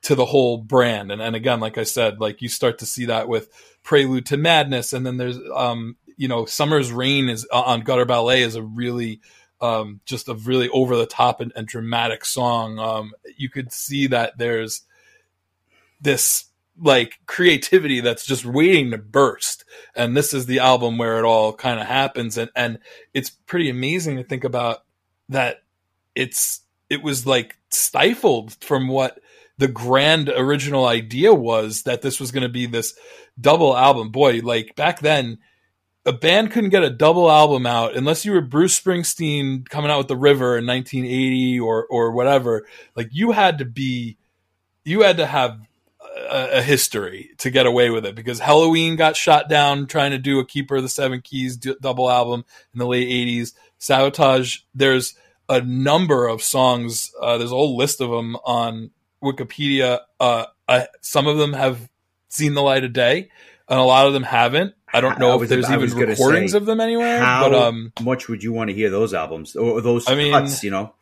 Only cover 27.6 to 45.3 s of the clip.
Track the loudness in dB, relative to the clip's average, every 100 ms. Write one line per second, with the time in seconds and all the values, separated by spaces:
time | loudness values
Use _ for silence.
27.6 | _ -4 -2 2 0 2 0 0 -4 -18
28.6 | -4 -2 0 -2 -2 -6 _ _ _ _
29.6 | -2 -2 0 2 4 2 0 -2 0 0
30.6 | -2 0 2 0 -4 0 6 6 4 0
31.6 | -2 -6 -6 -4 -4 -6 -6 -4 -4 -4
32.6 | -4 -4 -6 -12 -20 -20 -20 0 4 6
33.6 | 4 4 4 4 0 2 2 2 0 -4
34.6 | -4 -4 -4 -2 0 0 -2 -10 _ _
35.6 | _ _ _ _ -4 0 2 2 2 -2
36.6 | 2 2 2 2 2 4 6 6 6 4
37.6 | 0 0 -2 -2 -2 -2 0 0 0 2
38.6 | 2 2 0 -2 -4 -4 -4 -2 -4 -6
39.6 | -8 -4 0 0 0 4 6 6 4 0
40.6 | 0 -4 -4 -6 -4 -2 0 0 0 0
41.6 | 0 -2 -2 0 0 2 4 4 2 -4
42.6 | -4 -20 -16 -10 -8 -4 -2 2 2 2
43.6 | -6 -6 -4 -4 -8 -14 _ _ _ _
44.6 | _ _ -4 4 4 4 0